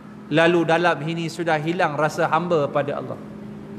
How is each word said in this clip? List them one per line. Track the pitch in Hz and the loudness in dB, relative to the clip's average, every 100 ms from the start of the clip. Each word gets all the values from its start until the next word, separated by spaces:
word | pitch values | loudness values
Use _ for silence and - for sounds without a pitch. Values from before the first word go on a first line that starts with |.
| - - - | -18 -16 -2
lalu | 151 165 175 160 | 4 6 4 4
dalam | 165 175 156 | 4 2 0
ini | 156 165 165 | -2 -4 -6
sudah | - 170 156 | -4 0 0
hilang | 151 175 175 147 | 0 0 0 2
rasa | 151 - 156 | 0 2 2
hamba | 156 175 170 139 | 2 2 2 2
pada | 143 139 143 | 0 -2 -4
Allah. | 131 110 - - - - - | -8 -10 -12 -14 -14 -14 -14